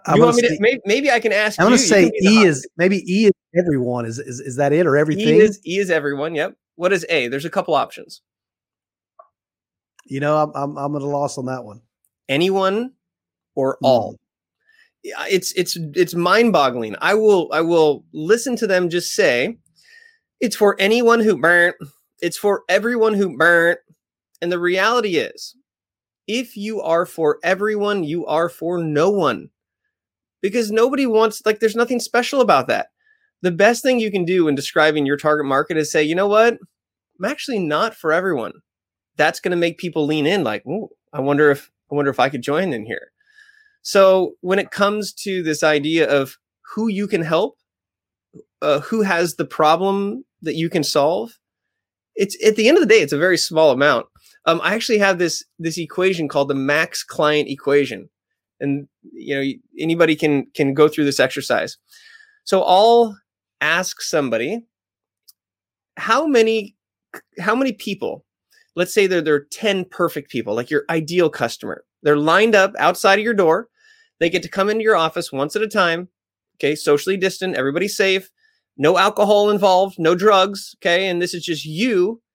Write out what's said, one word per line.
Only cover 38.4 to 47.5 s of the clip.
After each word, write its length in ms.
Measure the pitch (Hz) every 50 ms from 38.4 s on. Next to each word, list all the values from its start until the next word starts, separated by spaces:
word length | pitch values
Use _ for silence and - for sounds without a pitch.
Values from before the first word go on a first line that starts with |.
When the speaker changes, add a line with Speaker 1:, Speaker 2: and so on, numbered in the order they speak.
| 110 90 - _ _ _ _ _ _ _ _ _ _ _ _
Speaker 2:
That's 240 | - 147 165 - -
gonna 160 | - 185 180
make 220 | 175 170 170 165 -
people 260 | - 175 147 160 151
lean 220 | 143 156 156 143
in 180 | 151 196 202 156
like, 220 | 113 107 101 -
"Ooh, 240 | 120 156 214 220 - _ _ _ _ -
I 60 | 147
wonder 300 | 131 139 143 139 151 147
if, 200 | 139 139 - _ _ _ _ -
I 40 | 143
wonder 160 | 147 147 143
if 100 | 123 -
I 80 | 127 139
could 140 | 147 127 117
join 320 | - 143 160 190 185 135
in 100 | 113 107
here." 280 | 110 101 - - - _ _ _ _ _ _ _ _ _ _ _ _ _ _
So 540 | - - - 202 196 190 190 190 180 - - _ -
when 160 | 180 190 202
it 120 | 190 -
comes 420 | - - 202 202 208 214 208 - - - -
to 180 | 208 190 185 170
this 200 | 156 151 147 165
idea 440 | 156 151 147 143 151 160 165 156
of 300 | 117 143 139 135 135 - _ _ _ _ _ _ - -
who 140 | 208 220 226
you 200 | 196 190 208 196
can 140 | 208 180 165
help, 340 | 156 170 160 202 269